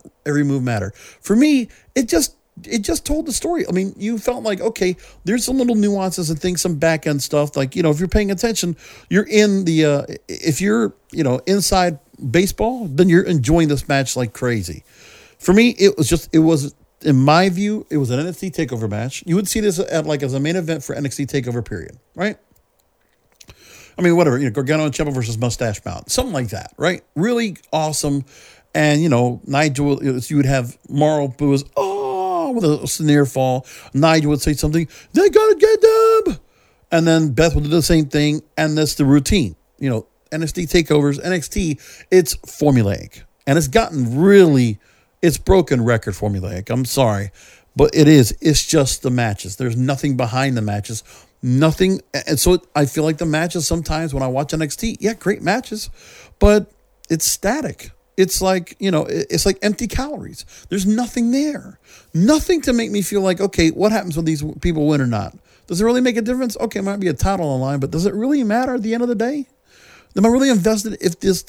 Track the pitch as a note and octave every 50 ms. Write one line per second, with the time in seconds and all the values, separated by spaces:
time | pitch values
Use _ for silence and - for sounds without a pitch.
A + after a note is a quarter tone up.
0 | - - _ _ _ D3 D3 D3 C#3+ C#3 C#3 C3+ B2+ B2+ A2+ G2+ F#2 G2 - -
1 | - - - _ - - G#3 A#3 D4+ D4+ D4 B3+ A3 - - _ _ _ _ C4
2 | A#3 - E4+ D#4+ C4+ - - _ _ _ _ - - - - A3 G3+ - E4 -
3 | - - D4 D#4 E4 D#4 G#3+ - - D#4+ F4 D#4 - - F3 F#3 F#3+ G3 - -
4 | G3 A3 A#3 G#3 - B3 A#3+ A3 A3+ A3 G3 F#3 - A3+ A3+ - F#3+ F#3 F3 -
5 | - - - - - E3+ A3+ B3 - B3 C4 C4 B3 A#3+ A#3 G#3+ G3+ G#3 G3+ F#3+
6 | F#3+ F#3 E3+ F#3 E3 D3+ E3 D3 - F3+ F3+ D#3 - F3+ E3 C#3+ E3 E3 D#3+ D3+
7 | - D#3+ D3 C#3 - - D3+ D3 D3 D3 - C#3+ C3+ C3 - - E3 D#3 D3+ D3+
8 | F#3 E3+ - G#3+ G#3 G3 G3 F3 A#3 A#3 G#3 - F#3 F3 D#3 - - - - -
9 | - _ F3 G3+ G#3 D4+ A3 G#3 G#3+ G3+ G3 G3 F#3 E3 D#3+ D#3 D#3 D3 C#3+ C#3+
10 | - - - - - - - - - E3 C3 - F#3 G#3 G#3+ A#3 A3 G3 - _
11 | _ _ - E3+ D3+ B2+ B2+ C3 - F3+ G3 G3+ - - G3 F#3 F3+ F3 D#3+ -
12 | _ _ - - - B2 A2+ F3 G3+ F#3 - - G#3+ A#3 C4 B3 A3 D3+ C3+ D3+
13 | F#3 F#3+ D#3+ F#3 - - F3 C#3+ A#2 C3+ D#3+ E3+ E3 D3 C#3+ C3+ - - C#3 C#3
14 | C3 - - B2+ B2 G#2+ - - B2+ B2 A#2 G#2+ F2+ F2 D2 - - _ _ _
15 | - - - - - _ _ _ - F3 F#3 A3 A#3+ B3 - - G3 G3 G3+ -
16 | C3+ - E3+ D#3+ - - - D#3+ D#3+ E3 E3 C#3 C#3 C#3 - _ _ _ _ _
17 | - D#3 C3+ C3 C3+ D3 D#3 F3 F#3+ G3 E3+ F#3+ G#3 G#3 G#3+ G#3 - - D#3 D3
18 | C3+ A#2 B2 C3+ D#3+ F3+ E3+ - G3 F#3 - - D#3 B2 B2+ A2+ A2+ G2+ G#2 G#2
19 | A#2 C3+ - - - E3+ E3 G3+ G3+ - - A3+ G#3 G#3 E3+ F3 - - E3 D#3+
20 | C#3+ D#3 D3+ C#3 C#3+ B2+ C3 C3+ C#3+ D#3 F3 F#3 E3+ D#3+ D#3+ D3+ - - - -
21 | C#3+ B2+ - - C#3 - - C#3 A#2+ B2 A#2+ A#2+ G#2 - G#2+ F2 - - - -
22 | _ _ _ D#3+ F#3 G#3+ - - _ _ _ _ _ _ _ _ _ _ _ _
23 | _ _ _ _ _ _ _ _ - - - _ _ - - - - - _ -
24 | F3+ F3 E3+ F3 E3+ D3 A#2+ C3+ C#3+ B2 G#2+ C#3+ C3 C3+ D3+ D#3 D#3 D3 C3 -
25 | D#3 D3 C3+ B2+ A#2 A2+ A2+ A2 B2 A#2 - - B2 A2 G2 - - F#2 F2 -
26 | - - - B3+ B3+ B3+ E3 C3+ B2 G2 A2 - - - - - D3 F3+ F3 -
27 | - _ _ D3+ F#3+ A#3+ A#3+ A#3 A#3 G3+ D#3+ - _ _ D3 D#3+ D#3 D#3 D3 -
28 | - C#3+ C#3 C#3 C3+ - - - - - - _ _ _ - D#3 D3+ D3+ D3 D3
29 | E3+ C3 B2 A#2+ B2 A#2+ A#2+ - - - C3+ C#3+ D#3 D3+ C3 C#3 C#3+ C#3+ C#3 -
30 | C#3+ C#3 B2+ B2+ A#2+ - D#3 C#3+ C3+ B2+ C#3 C3 A#2+ A#2+ - _ _ - C3+ D3
31 | D3+ D3+ D#3 D3 C#3+ C3+ A#2+ - D3 C#3+ C#3 C#3 C#3 - _ - G4 F#4+ G4 G4+
32 | G4+ G4 G4 F#4 F#4+ F#4+ F4+ E4+ E4 C#4+ B3 A3+ F3+ D3+ D3+ - - B2+ - -
33 | D#3 D3+ D3 D3 C#3+ B2+ - C3 C3 C3 B2+ C3 - - - - - - - C3+
34 | D#3 D#3+ D#3+ D#3+ D3 D3 D3 C3+ - D3+ D3 - - D3+ D3+ E3+ D#3+ - - -
35 | - _ - E4 G4 F#4+ - G#4+ G#4+ A4 F#4+ D4+ G#4 A4 A4 - G4 A4 A4 A4
36 | A4 A4 A4+ A4 G4+ E4+ F#3 - - _ _ _ _ _ _ _ _ _ - E3
37 | E3 E3 D#3+ D#3+ D#3+ D3 A#2 D#3 D#3+ E3+ C#3+ D3 D3 D3 D#3+ F3 - - E3+ D#3+
38 | D3+ C3+ - D3 D3 D3 D3+ D#3 - _ _ D#3 D#3 D#3 D3+ D3+ D#3 C#3+ - -
39 | C#3+ C3+ C#3+ D3 C3+ - A3 F#3+ A2+ F2+ D#3 - _ _ _ _ C#3+ C3+ A#2 A2
40 | - _ _ _ _ _ D#3+ D#3+ E3 D3 - F#3 E3+ C#3 - F3 D#3 - D3+ D3
41 | C#3+ C#3+ C#3+ - - F3+ F#3 E3+ - - - G#3 F#3 D#3+ D3+ - - - - -
42 | - _ F#3 F#3 E3 - - - - - - - D3 D3 C3+ A#2+ G2+ G2+ G2 -
43 | - - - - - _ _ _ _ C#3 C#3 F3 D3+ C3 C3 A3+ A3+ - E3 C#3
44 | B2 A2+ B2 C#3+ F3 G3 G3+ G3 F3+ D#3+ C#3+ C3 B2 A2 G2+ - _ _ _ _
45 | _ _ _ _ - E3+ - - - - F#3+ F#3 D3+ - C#3 B2 A2+ A#2+ A#2 G#2+
46 | - A2 F#2+ - G#2+ G#2 G2+ F#2+ F2+ F2 F2 F#2 G#2 - A#2+ B2+ C3 - - C#3
47 | B2+ A2 G#2 G2 G2 F#2+ - - - - - _ _ _ _ - D3 - - D#3
48 | D3 D3 D#3+ C#3+ A#2+ - - - - E3 C#3+ - - - E3+ D3+ C3+ B2 - -
49 | - C3 B2 B2 A#2 A2 G2 - - F2+ - - C3 A#2+ A2+ B2 B2+ C#3 C#3 B2+
50 | - D3 C3 B2 B2 G#2+ A2+ C3 C#3 C3+ B2+ A2 G#2+ G#2 G2+ G2+ G2 - A2+ -
51 | - - - - _ _ _ _ - B2 B2+ C3+ D#3 D#3+ D#3 - F#3 F#3+ F#3+ G3
52 | - _ - C#3+ - D#3 D#3 C3 - F3 F3+ F3 - _ - D3+ C#3+ C#3 - E3
53 | D3+ D#3+ D#3 D3+ F3+ D#3+ D3+ D#3 E3+ E3+ - F3 C#3+ - E3+ E3+ D3+ - D#3+ D#3
54 | E3 D3+ C3+ C3+ C3+ B2+ B2+ C3+ D3+ - D#3+ D#3+ D#3 C#3+ - - A3+ A3+ - -
55 | - G#3+ A3+ - - F#3+ G#3 - - F3 G3+ B3+ - - A3 G#3+ - - - -
56 | - - - - - - _ _ G3+ G#3 G#3 G#3 - - _ _ _ _ _ _
57 | - - E3 D#3+ - - - - - G3+ B3+ D#4 C4 C#3+ - - - - - _
58 | _ _ _ - F#3+ F3+ - - F#3+ F#3+ F#3+ F#3 E3+ - - _ G3 G3 E3 D3+
59 | C#3+ - - E3 - - E3+ E3+ - G3 F#3 - G3+ G#3+ G#3 - A#3+ - - -
60 | C4+ D4 D4 G3+ - - - - - - - - - - F3 G3+ F#3 G#3 G#3+ A#3
61 | B3 - - B3 A#3 A#3 B3 C#4 D4+ D4+ D4 - - - - _ _ _ - -
62 | _ _ - D#3+ F#3+ B3 D#4 D4+ - - F4+ D#4 - C#4 B3 A#3 A3+ G3+ G3+ G#3
63 | E3+ - G3+ G3 F#3+ F#3+ F3+ F3+ G3+ F#3+ - - E3 E3 - - F#3+ G#3+ A3 A3
64 | G3+ F3+ C#3+ E3 E3 D#3+ D#3+ C#3+ D3+ D#3 - C#3+ - F3 E3 D3+ D3 D3+ D3+ C#3+
65 | C3 A#2+ A2+ G#2 F#2+ B1+ - - _ _ _ _ _ - E3+ E3+ G#3+ A#3 B3 B3+
66 | B3+ B3 G#3+ A#3 G#3+ A#3+ B3+ B3+ C4 A#3 - - A#3 A3+ - G3+ G3 G3 G3+ G#3
67 | F#3+ F3 C#3+ - - F#3+ G3 F#3 E3 C#3+ C3 B2+ C3 C3+ C#3+ C#3 E3 - D3 E3
68 | F#3 G3+ G3 G#3 A#3 C4+ D4+ C#4+ A#3+ G3+ G#3+ A#3+ C4 C#4 B3+ A#3+ G3+ A3 A3+ A#3+
69 | B3 A#3+ A#3+ G3 A3+ B3 D4+ C#4+ C4 - _ _ _ _ _ _ - - - -
70 | _ _ _ F#3 G#3 A#3 A#3+ C4 C4+ C#4 A#3+ F#3+ E3+ A3 A3 G#3 G3+ A3 - -
71 | - F3+ E3+ - - G3 F3+ E3+ -